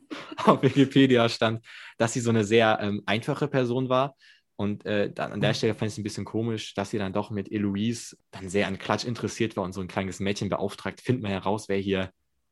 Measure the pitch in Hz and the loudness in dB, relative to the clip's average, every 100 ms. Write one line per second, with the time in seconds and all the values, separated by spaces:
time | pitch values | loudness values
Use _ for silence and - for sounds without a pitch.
0 | - - - - - 135 135 139 135 139 | -12 -16 -12 2 4 6 4 6 6 6
1 | 135 120 117 - 113 110 - - - - | 6 6 4 2 0 0 -8 -20 -12 0
2 | 113 131 117 113 104 117 110 110 104 101 | 0 2 2 2 4 6 6 4 0 -4
3 | - 107 151 139 143 135 120 123 127 127 | -2 -2 -2 -2 0 0 0 0 0 0
4 | 135 - - _ _ - 101 104 - 104 | 0 -6 -20 _ _ -6 -4 -4 -2 -2
5 | 101 - 67 104 101 113 113 104 110 110 | -2 -4 -6 -2 -2 0 -2 -2 -4 -4
6 | 104 104 95 110 117 110 - - 98 110 | -6 -8 -6 -4 -2 -4 -6 -6 -4 -4
7 | 98 104 104 104 98 107 101 98 113 117 | -2 -4 -4 -6 -6 -4 -2 -2 -2 -4
8 | - - _ - 95 98 95 95 - - | -10 -18 _ -14 -4 0 0 -2 -2 -2
9 | 123 117 107 - 113 - 90 95 90 104 | -2 -4 -4 -2 -4 -2 -4 -6 -6 -4
10 | 95 - 98 101 98 - 98 - 98 - | -4 -2 -4 -2 -2 -2 -4 -6 -10 -4
11 | - 127 104 95 95 107 - 98 98 95 | -2 -2 -2 -4 -2 -2 -2 -2 0 -2
12 | 92 - _ _ _ | -2 -10 _ _ _